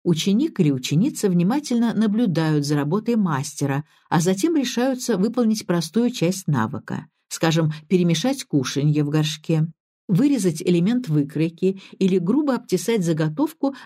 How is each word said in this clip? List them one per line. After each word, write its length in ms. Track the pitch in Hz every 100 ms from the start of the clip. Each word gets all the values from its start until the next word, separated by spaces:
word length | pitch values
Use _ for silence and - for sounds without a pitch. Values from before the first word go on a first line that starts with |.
Ученик 560 | - 160 196 202 320 -
или 120 | 151
ученица 580 | 135 - 143 208 - 202
внимательно 640 | 175 175 269 294 240 233
наблюдают 720 | 196 220 208 240 160 160 151 143
за 100 | 147
работой 400 | 147 196 214 233
мастера, 680 | 185 139 143 - 139 139 - _ _
а 100 | -
затем 360 | 170 190 320 320
решаются 640 | 254 - 254 254 - 196
выполнить 480 | 214 233 226 214 -
простую 440 | 175 160 226 240
часть 380 | 247 165 190 -
навыка, 600 | 135 110 110 - 127 - _ _
скажем, 420 | - 165 160 160 156 -
перемешать 560 | 180 175 170 254 277
кушанье 600 | - 147 135 143 147 147
в 60 | 147
горшке, 580 | 156 151 - - 160 160 - _ _ -
вырезать 540 | 180 285 269 190 156
элемент 460 | - 175 175 247 247
выкройки 720 | 151 147 151 165 165 185 190 - -
или 180 | 190 185
грубо 380 | 170 262 302 247
обтесать 500 | - 180 208 226 170
заготовку 720 | 156 156 156 - - 277 277